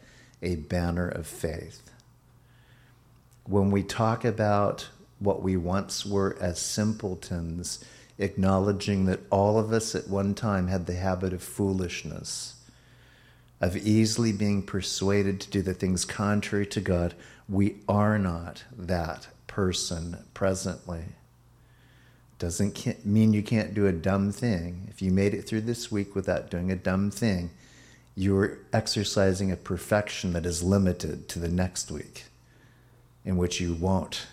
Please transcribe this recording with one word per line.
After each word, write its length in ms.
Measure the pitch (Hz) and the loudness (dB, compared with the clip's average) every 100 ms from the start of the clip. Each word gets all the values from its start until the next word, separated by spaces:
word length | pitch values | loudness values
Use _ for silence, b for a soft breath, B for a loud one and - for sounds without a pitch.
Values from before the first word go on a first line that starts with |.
| B B B B | B B B B
a 140 | 90 | -4
banner 540 | 85 78 90 87 85 87 | -4 -2 -2 0 0 -2
of 180 | - 82 | -4 -8
faith. 640 | - 82 80 - - - - - _ _ b b b b b b b b _ _ - | -6 -6 -6 -10 -16 -20 -20 -20 _ _ b b b b b b b b _ _ -18
When 280 | - 98 98 | 0 2 4
we 100 | 98 | 2
talk 420 | 98 - 110 113 | 0 0 0 2
about 640 | 120 104 104 101 101 - - - - - | 0 2 2 4 2 0 -8 -18 -20 -4
what 240 | 101 - | 0 0
we 140 | 95 92 | 2 0
once 500 | 85 95 95 - 101 | 0 -2 -2 -6 -2
were 300 | 98 95 - | 0 0 0
as 200 | 90 87 | -4 -4
simpletons, 1200 | - - 107 107 104 92 - 87 82 85 87 - B B B - | -4 0 0 0 -4 -6 -6 -6 -6 -6 -8 -10 B B B -4
acknowledging 840 | 98 98 95 95 98 101 - 98 | -2 2 4 4 4 0 0 2
that 160 | 95 95 - | 2 0 2
all 300 | 98 101 110 | 4 4 4
of 120 | 107 | 2
us 220 | 113 107 | 0 0
at 140 | 92 - | -4 -2
one 260 | 98 98 | -2 0
time 320 | 101 113 98 90 | 0 0 0 2
had 200 | 92 82 | 0 -2
the 100 | 90 | -2
habit 360 | 95 92 92 | -2 0 -2
of 80 | 90 | -4
foolishness, 1120 | - - 98 95 87 - 78 - - - - - b b b b b b b b b - | -6 -2 0 0 -2 -6 -10 -10 -10 -10 -10 -14 b b b b b b b b b -2
of 160 | 90 92 | 0 0
easily 560 | 107 110 110 110 117 | 4 6 6 4 2
being 280 | 101 104 101 | 2 2 2
persuaded 800 | 92 98 92 - 98 101 98 95 | 0 -4 -4 0 2 4 2 0
to 80 | - | -2
do 140 | 101 | -2
the 100 | 92 | 0
things 320 | 90 95 92 | 0 0 0
contrary 640 | - - 104 104 - 101 101 | -2 -2 0 0 0 -2 -2
to 140 | - | -2
God, 340 | 98 87 87 B B B - | 0 2 0 B B B -2
we 320 | 98 101 - - | 2 2 2 0
are 300 | 104 107 107 | 4 4 4
not 460 | 95 85 87 - - 120 | 0 -2 -8 -14 -16 -10
that 520 | 90 87 82 - - - - | -4 -2 -2 -6 -14 -20 -10
person 800 | - 95 87 - 85 85 85 - | -2 0 0 -4 -6 -6 -10 -14
presently. 680 | - 98 92 95 85 - 85 85 - - _ _ b b b b b b b b - | -2 0 0 -4 -8 -8 -10 -10 -16 -20 _ _ b b b b b b b b -8
Doesn't 340 | 87 85 101 | -4 0 -2
ca-, 220 | 123 131 - | -2 -6 -4
mean 280 | 101 104 110 | 2 6 6
you 100 | 107 | 4
can't 300 | 104 113 85 | 2 0 0
do 140 | 104 98 | 2 2
a 60 | |
dumb 400 | 87 95 98 98 | 2 2 2 0
thing. 560 | 101 123 92 85 87 104 | -2 -2 -2 -4 -8 -12
If 100 | - | -4
you 120 | 95 | 2
made 200 | 95 101 | 4 4
it 100 | - | 2
through 180 | - 110 | -2 -4
this 320 | 110 117 - | -2 -4 -4
week 240 | 104 98 98 | -4 -2 -2
without 340 | 95 85 - | -2 -2 -2
doing 220 | 87 90 | -4 -2
a 40 | 92 | -2
dumb 360 | 95 95 101 | 0 0 0
thing, 380 | - 117 92 87 B B B B B B - | 0 0 0 -2 B B B B B B -2
you're 420 | 98 98 101 - - | 2 4 2 0 -2
exercising 800 | 110 - - 101 - 95 92 98 | -2 0 -2 0 4 4 4 0
a 40 | 90 | -2
perfection 760 | - 90 - 104 104 - 92 | -4 -6 0 0 0 -4 -4
that 120 | 87 | -2
is 200 | 85 82 | -2 -2
limited 640 | 87 101 95 87 80 - - | 2 4 4 2 -4 -8 -8
to 100 | - | -6
the 100 | 85 | -2
next 400 | 90 92 - - | 0 0 -4 -8
week, 360 | 76 - - - _ b b b b b b b _ | -10 -12 -16 -20 _ b b b b b b b _
in 120 | - 90 | -2 2
which 240 | 87 - | 2 0
you 140 | 87 | -2
won't 520 | 85 92 92 78 - - | 0 2 0 0 -8 -12